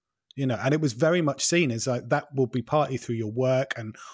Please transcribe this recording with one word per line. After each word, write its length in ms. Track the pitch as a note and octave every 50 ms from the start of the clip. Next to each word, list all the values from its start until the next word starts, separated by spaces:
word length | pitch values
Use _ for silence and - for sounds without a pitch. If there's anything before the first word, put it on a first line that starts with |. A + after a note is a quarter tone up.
| _ _ _ _ _ _ -
You 100 | C3+ C#3
know, 120 | C3 A#2 G2+
and 120 | A#2+ C3+ D3
it 60 | D#3
was 140 | D#3 C#3 A2
very 280 | A2+ E3 D#3 F3 F3+
much 220 | E3 C#3+ C#3 - -
seen 260 | - E3+ F3 E3+ C3
as, 160 | A#2 A#2 -
like, 220 | C3 B2 A#2+ B2 A#2+
that 260 | D3 D3 - - C#3
will 140 | C3+ C3 A#2
be 120 | - C3
partly 360 | A#2+ - D3+ D3+ C#3+ C3+ C3+
through 180 | A#2 - - A#2+
your 160 | A2+ A2+ G#2
work, 420 | A2 B2 B2+ B2+ C3 C3 C3+ C3+ -
and 180 | B2+ A2+ G#2+ G#2+ - - -